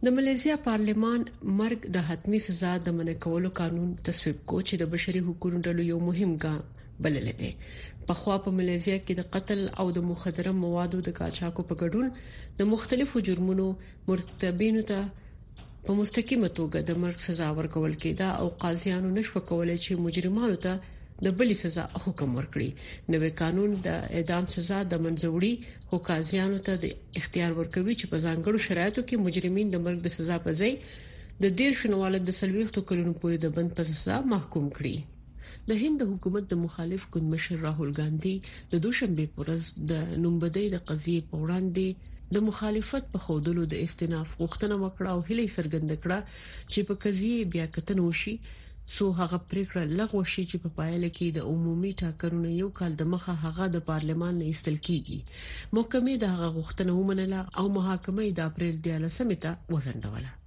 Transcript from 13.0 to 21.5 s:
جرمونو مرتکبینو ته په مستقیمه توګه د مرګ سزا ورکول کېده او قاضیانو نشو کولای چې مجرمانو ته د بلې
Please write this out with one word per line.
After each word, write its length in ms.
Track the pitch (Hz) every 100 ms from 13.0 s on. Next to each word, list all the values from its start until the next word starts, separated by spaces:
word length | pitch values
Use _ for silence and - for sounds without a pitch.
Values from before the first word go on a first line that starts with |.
| 277 240 190
جرمونو 400 | 180 185 190 190 190 - - -
مرتکبینو 760 | 185 - - 185 175 220 220 214
ته 80 | 196 202 - - - - - - - -
په 100 | 202
مستقیمه 480 | 208 240 226 262 190 -
توګه 180 | 160 160 156
د 140 | 170
مرګ 160 | 175 175 -
سزا 240 | 165 160 156
ورکول 400 | 160 160 156 156
کېده 240 | 165 156 190 -
او 80 | 175 -
قاضیانو 480 | 175 170 190 180 185 190
نشو 260 | 220 - -
کولای 280 | 170 170 175
چې 160 | - 180 170
مجرمانو 520 | 165 180 202 240 180
ته 100 | 185 185 - - - -
د 80 | 190 185
بلې 180 | 247